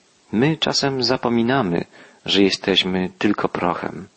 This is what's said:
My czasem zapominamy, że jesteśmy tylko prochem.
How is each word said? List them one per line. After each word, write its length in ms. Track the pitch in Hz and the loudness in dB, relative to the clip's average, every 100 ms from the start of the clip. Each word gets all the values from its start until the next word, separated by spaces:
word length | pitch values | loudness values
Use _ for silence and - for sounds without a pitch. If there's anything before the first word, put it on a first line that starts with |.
| _ _ _ | _ _ _
My 240 | 101 143 156 | 0 0 0
czasem 460 | - - 139 135 | -2 0 0 0
zapominamy, 800 | 120 127 123 117 117 135 98 85 - - - - - | 0 0 0 0 2 2 0 -2 -4 -12 -20 -14 -2
że 160 | 92 | 2
jesteśmy 680 | 98 - - 92 95 92 92 - | 2 2 0 0 0 0 -2 -2
tylko 300 | 107 101 92 | -2 0 -2
prochem. 600 | - 90 87 85 - 95 | -2 -2 -2 -6 -10 -16